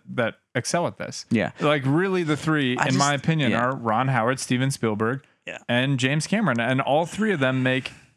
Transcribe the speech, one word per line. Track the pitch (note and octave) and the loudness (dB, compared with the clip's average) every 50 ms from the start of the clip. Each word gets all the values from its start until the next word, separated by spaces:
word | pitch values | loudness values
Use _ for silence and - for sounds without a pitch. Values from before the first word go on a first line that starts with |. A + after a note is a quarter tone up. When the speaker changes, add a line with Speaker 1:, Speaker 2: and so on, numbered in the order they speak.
| _ - B2+ | _ -8 -4
Speaker 1:
that | C3 A#2 G#2 - _ _ _ - | -2 -2 -2 -4 _ _ _ -6
excel | B2 - - - F3 E3+ | -4 -2 -2 -2 -2 -2
at | B2 - - | -2 -6 -8
this. | - - - - - - | -10 -10 -10 -14 -4 0
Speaker 2:
Yeah. | A#2+ G#2+ E2+ - - - | 0 2 2 0 -2 -2
Speaker 1:
Like, | - D3 D3+ D3 B2+ | 0 2 2 2 2
really, | C3+ C#3+ E3 F#3+ G3 F#3 F3+ | 2 2 2 2 2 0 0
the | E3+ D3+ D3+ | 0 0 -2
three, | C#3 - D#3+ D#3 D3 C3+ B2 B2 | -2 0 0 0 2 2 0 0
Speaker 2:
I | C#3+ D3+ C3 | 0 0 0
Speaker 1:
in | C3 | 2
my | C3+ C#3 C#3+ C#3+ | 2 2 2 0
Speaker 2:
just, | C3 - | 0 0
Speaker 1:
opinion, | E3 D#3+ D#3 C#3 A#2 | 0 0 2 2 2
Speaker 2:
yeah. | G2 A2+ A#2+ | 2 2 0
Speaker 1:
are | B2+ C3+ | 0 -2
Ron | C3 A#2 A2+ G#2+ A#2 C3 C3+ | -2 -2 0 0 2 2 2
Howard, | C3 A#2 A2 B2 C3 B2+ | 2 2 2 2 0 -2
Steven | - - C3 B2 C3 C#3 | -2 -2 0 0 0 -2
Spielberg, | C#3 - - A2 G#2+ G#2 A2 A2+ C3 C3+ - _ _ _ _ | -2 -2 -2 -2 0 0 -2 -2 -2 -4 -10 _ _ _ _
Speaker 2:
Yeah. | - - - - | -14 -14 -12 -4
Speaker 1:
and | - A#2+ B2 C3 C#3 C#3 B2 | -2 0 0 2 2 0 0
James | B2+ C3 D3 D#3 - | 0 0 0 -2 -2
Cameron. | - F#3+ A3 A3 D3+ A#2+ A#2 | -2 0 0 2 0 0 2
And | A#2 B2 C3 C3+ | 0 0 0 0
all | - - C#3 D#3 F3 | 0 2 0 0 0
three | E3 - F#3 A3 G#3+ F#3+ | -2 -2 -2 -2 0 0
of | C#3+ | 2
them | C3 C3 C3 C3 B2+ | 0 0 2 2 0
make | C3 C3 C3 B2+ - - - - _ _ | 2 0 0 -4 -6 -14 -16 -20 _ _